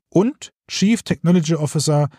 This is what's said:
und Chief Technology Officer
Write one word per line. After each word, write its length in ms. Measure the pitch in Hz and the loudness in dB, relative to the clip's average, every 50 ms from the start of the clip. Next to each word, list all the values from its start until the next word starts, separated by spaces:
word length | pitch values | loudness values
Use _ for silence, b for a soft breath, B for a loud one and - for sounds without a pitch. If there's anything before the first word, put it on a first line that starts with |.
| _ _ | _ _
und 420 | - 165 202 254 302 - - - _ _ _ - | 0 0 0 0 -2 -8 -14 -20 _ _ _ -10
Chief 320 | - - 190 202 233 226 | -4 0 0 2 0 0
Technology 540 | - - 170 - - 165 180 185 156 151 165 | -2 -4 -6 -2 0 2 2 2 2 0 -2
Officer 540 | 147 151 143 - 156 135 156 147 147 147 139 b | -2 -2 -4 -2 -2 0 0 0 0 0 -2 b